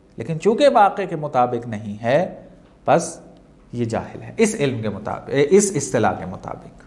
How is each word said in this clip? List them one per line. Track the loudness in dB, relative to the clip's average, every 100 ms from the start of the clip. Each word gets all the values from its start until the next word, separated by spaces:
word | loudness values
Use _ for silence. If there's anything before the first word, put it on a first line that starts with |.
| _ -10
लेकिन | -8 0
चूँकि | 0 4 4
वाक़े | 6 4 2 -6
के | -6
मुताबिक | -2 2 2 0 -6
नहीं | -8 -8 -4
है, | 0 2 0 -6 -18 -20 _ _ 2
बस | 2 0 -10 -20 -20 _ _ _
ये | -4 -2
जाहिल | -4 -6 -12
है | -10 0
इस | 0 2
इल्म | -2 -2
के | -6
मुताबिक, | -8 -8 -10 -4 0
इस | 4 4 4 -2
इस्तिलाह | -2 0 0
के | 0 -8
मुताबिक। | -10 -12 -14 -16 -20